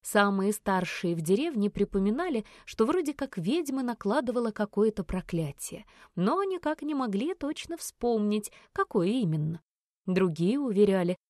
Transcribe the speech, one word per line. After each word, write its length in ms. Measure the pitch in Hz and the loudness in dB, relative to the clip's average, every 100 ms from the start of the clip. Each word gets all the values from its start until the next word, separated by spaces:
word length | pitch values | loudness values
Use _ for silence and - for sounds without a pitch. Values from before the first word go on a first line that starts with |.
Самые 480 | - 214 202 196 196 | 2 2 4 2 0
старшие 640 | 208 - 190 180 - 175 170 | 0 0 0 0 -2 -2 -2
в 60 | |
деревне 480 | 160 202 330 247 202 | 2 2 2 0 0
припоминали, 760 | 196 202 196 196 247 359 240 - - - | 0 0 2 0 0 -2 -4 -6 -18 -18
что 200 | - 226 | 0 2
вроде 280 | 359 302 | 4 0
как 240 | 285 277 - | -4 -6 -4
ведьма 460 | 170 330 285 262 | -2 0 -2 -4
накладывала 680 | 247 240 196 254 247 240 233 | -4 -4 0 0 0 -2 -2
какое-то 540 | 208 202 - 220 208 180 | -2 -2 2 0 0 -6
проклятие, 800 | 185 - 165 160 - - - - - - - | -6 -4 -4 -4 -8 -14 -14 -18 -20 -14 -2
но 280 | 190 349 | 0 0
никак 380 | 392 370 302 311 | -2 -2 -4 -4
не 120 | 294 | -4
могли 400 | 285 254 196 294 | -4 -2 -2 -2
точно 440 | 370 185 - - 330 | -4 -6 -6 -10 -10
вспомнить, 760 | - _ 240 226 208 214 208 - - | -10 _ 0 2 2 0 -4 -18 -10
какое 340 | - 392 214 175 | -4 0 2 2
именно. 540 | 254 190 156 156 165 _ _ _ _ - | 2 2 0 -2 -6 _ _ _ _ -2
Другие 540 | 185 190 156 175 269 | 2 2 2 0 2
уверяли, 560 | 269 196 202 190 175 185 _ | 0 4 6 6 0 -2 _